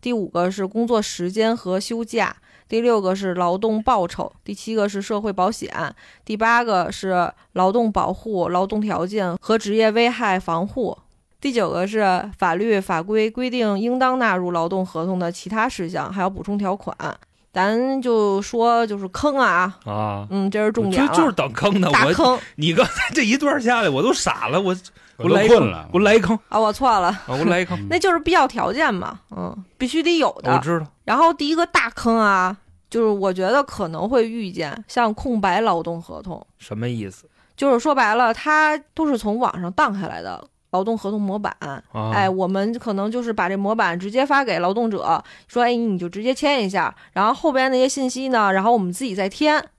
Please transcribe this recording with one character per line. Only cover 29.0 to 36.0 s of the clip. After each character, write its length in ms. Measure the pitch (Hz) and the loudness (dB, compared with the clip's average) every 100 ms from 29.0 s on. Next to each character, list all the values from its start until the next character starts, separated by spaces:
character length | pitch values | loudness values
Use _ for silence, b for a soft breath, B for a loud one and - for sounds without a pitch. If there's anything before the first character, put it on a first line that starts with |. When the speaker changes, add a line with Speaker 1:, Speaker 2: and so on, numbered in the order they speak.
| - - _ | -6 -12 _
Speaker 1:
嗯， 260 | - 180 - 185 _ | -10 -10 -10 -18 _
必 80 | 254 | -2
须 160 | 302 | 0
得 160 | 311 339 | 2 2
有 180 | 240 - | 2 0
的。 100 | - | 0
Speaker 2:
我 60 | 170 | 0
知 220 | 156 170 | 0 -2
道。 60 | 151 _ | -4 _
Speaker 1:
然 120 | - 240 | -4 4
后 160 | 330 | 4
第 160 | 330 285 | 2 -2
一 60 | |
个 100 | 320 | 0
大 240 | 339 349 233 | 0 0 -2
坑 280 | - 233 226 | -2 0 2
啊， 380 | 214 190 185 196 _ _ _ | 4 2 0 -4 _ _ _
就 100 | 226 | 0
是 60 | 220 | 0
我 260 | 202 190 | 2 0
觉 160 | 185 185 | 0 2
得 140 | 262 | 2
可 240 | 285 - 185 | 0 -4 -6
能 220 | 165 190 | -4 0
会 200 | 254 226 | 2 0
遇 220 | 233 202 | -2 -8
见 260 | 180 156 180 214 | -6 -6 -8 -8
像 260 | - 220 | 0 0
空 260 | 214 277 226 | 0 -2 0
白 200 | 196 180 | 2 2
劳 200 | 226 170 | 2 0
动 220 | 165 170 | -2 -8